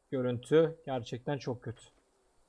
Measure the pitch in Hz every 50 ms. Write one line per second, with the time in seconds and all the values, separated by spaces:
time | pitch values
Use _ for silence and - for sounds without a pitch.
0 | _ - 139 131 123 123 120 120 - - 147 160 165 156 160 - - 139 131 123
1 | 113 - 131 120 - 151 147 131 - 139 120 120 - 117 113 - - - _ _
2 | _ _ _ _ _ _ _ _ _